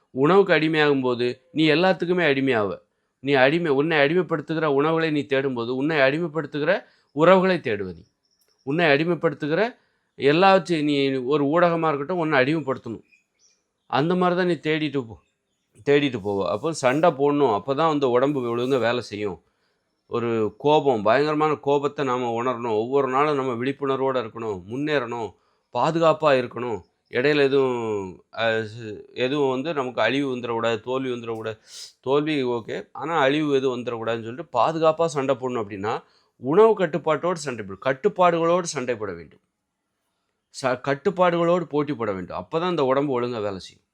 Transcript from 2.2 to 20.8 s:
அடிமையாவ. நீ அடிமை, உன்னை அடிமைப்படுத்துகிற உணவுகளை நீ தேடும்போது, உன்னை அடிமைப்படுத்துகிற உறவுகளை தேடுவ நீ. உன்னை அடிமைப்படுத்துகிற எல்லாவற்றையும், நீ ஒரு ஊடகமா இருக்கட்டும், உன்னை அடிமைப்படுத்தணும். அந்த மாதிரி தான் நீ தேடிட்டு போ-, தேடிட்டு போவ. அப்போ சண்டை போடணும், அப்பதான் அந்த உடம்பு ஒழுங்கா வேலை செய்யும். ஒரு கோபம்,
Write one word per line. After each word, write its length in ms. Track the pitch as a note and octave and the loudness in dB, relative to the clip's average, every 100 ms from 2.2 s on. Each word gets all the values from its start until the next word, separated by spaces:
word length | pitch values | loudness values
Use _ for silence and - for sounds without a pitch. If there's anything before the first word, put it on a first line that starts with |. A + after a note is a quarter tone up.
| E3 | 2
அடிமையாவ. 440 | C3+ C3+ A#2 G2+ F2+ _ _ _ _ | 2 2 0 0 -4 _ _ _ _
நீ 100 | C3+ C#3 | 0 4
அடிமை, 340 | C3 E3 E3+ | 6 4 2
உன்னை 260 | C3+ D#3 D#3 | 2 2 4
அடிமைப்படுத்துகிற 680 | C#3+ F3 E3 D#3+ - D#3+ D#3+ | 4 2 0 -4 -4 -2 0
உணவுகளை 360 | C#3 D#3 E3 D#3+ | 2 2 2 0
நீ 120 | D3+ | -2
தேடும்போது, 480 | A#2 C3+ C#3 B2 A#2 C3 | 0 0 0 -2 -4 -2
உன்னை 220 | C#3+ D#3 | -2 2
அடிமைப்படுத்துகிற 760 | C3+ D3 E3+ D#3 C#3+ D3+ D3+ G#3+ - _ _ C#3 | 2 2 -4 -6 -8 -4 -2 -2 -4 _ _ 2
உறவுகளை 400 | E3 F#3+ F#3 F3 | 6 6 4 0
தேடுவ 320 | C3 G#2 F#2+ | -2 -6 -6
நீ. 120 | E2 - _ _ _ _ _ - | -12 -18 _ _ _ _ _ -6
உன்னை 180 | D#3 E3+ | 0 2
அடிமைப்படுத்துகிற 760 | C#3 E3 E3+ E3 C#3 D3+ E3 A3+ - _ _ _ - | 2 2 0 -2 -2 -2 0 -2 -4 _ _ _ -2
எல்லாவற்றையும், 680 | C3+ D#3 F#3+ F#3+ D#3+ E3 D3 | 2 4 6 4 2 -2 0
நீ 80 | C#3+ C#3 C3+ B2 | 0 0 0 0
ஒரு 160 | D3+ C#3 | 0 2
ஊடகமா 420 | E3 F3 E3+ D#3+ | 4 4 2 0
இருக்கட்டும், 320 | C#3+ C#3 F#3 | -2 -2 -4
உன்னை 140 | D#3 D3 | 0 2
அடிமைப்படுத்தணும். 640 | B2+ D#3+ C3+ B2+ B2 G#2+ - _ _ _ _ _ _ _ _ | 2 0 -2 -6 -8 -12 -14 _ _ _ _ _ _ _ _
அந்த 240 | B2 D#3 F3+ | -2 0 0
மாதிரி 200 | F3+ F3 | 0 2
தான் 120 | F3+ | 0
நீ 60 | D#3+ | -2
தேடிட்டு 400 | D#3 D#3 D3+ C#3 | -2 -2 -2 -4
போ-, 200 | A#2 F2+ _ _ _ _ _ _ A2 | -8 -12 _ _ _ _ _ _ 2
தேடிட்டு 340 | C#3+ C#3+ A#2 | 2 2 -2
போவ. 200 | G2 G2+ F#2 | -4 -2 -2
அப்போ 240 | G#2+ C#3+ | -2 -4
சண்டை 360 | D#3 B2+ C3+ F3 | -2 0 2 2
போடணும், 420 | C3+ C#3+ C#3+ C#3 | 2 2 2 2
அப்பதான் 400 | G#2 F#2+ C#3 D#3+ | 2 -2 0 0
அந்த 140 | D3 C3+ | 2 2
உடம்பு 340 | A#2+ C3+ C#3+ A#2+ | 2 2 0 -2
ஒழுங்கா 300 | A#2 B2+ C3+ | -2 0 0
வேலை 220 | A2+ A#2+ | 0 -2
செய்யும். 360 | A2 G#2 G#2 E2+ _ _ _ _ _ _ _ | -4 -8 -8 -8 _ _ _ _ _ _ _
ஒரு 180 | A#2+ A#2 A2+ G#2+ - | -4 -2 -2 -2 -2
கோபம், 440 | D3 D3+ | 2 2